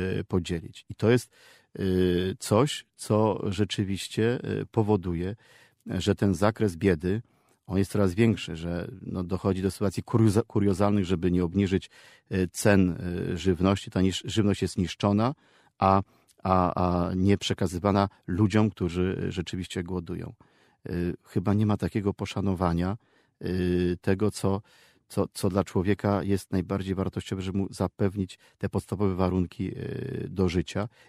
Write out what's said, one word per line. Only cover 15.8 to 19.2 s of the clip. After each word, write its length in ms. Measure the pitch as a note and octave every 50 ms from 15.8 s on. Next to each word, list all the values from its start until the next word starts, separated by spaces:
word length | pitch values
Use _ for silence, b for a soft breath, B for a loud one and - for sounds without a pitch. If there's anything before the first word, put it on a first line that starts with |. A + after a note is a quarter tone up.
| G2 F#2+ F#2+ G2 F#2+ b b b b b _ _ _
a, 400 | F#2+ F#2+ F#2 F2+ F2 - - F2+
a 320 | F2+ F2 F2 F2 F2+ F#2
nie 240 | F#2 F#2 G2+ G2+ G2
przekazywana 720 | - - G2 - G2+ F2 F#2 F2 E2 G2+ G2 G2+ G2 G2 b b b
ludziom, 440 | - F#2 F2 G#2+ G2 G2 G#2+ G#2+ G#2+
którzy 560 | - - F#2+ E2+ E2 F2+ F2+ F#2+ F#2+ F#2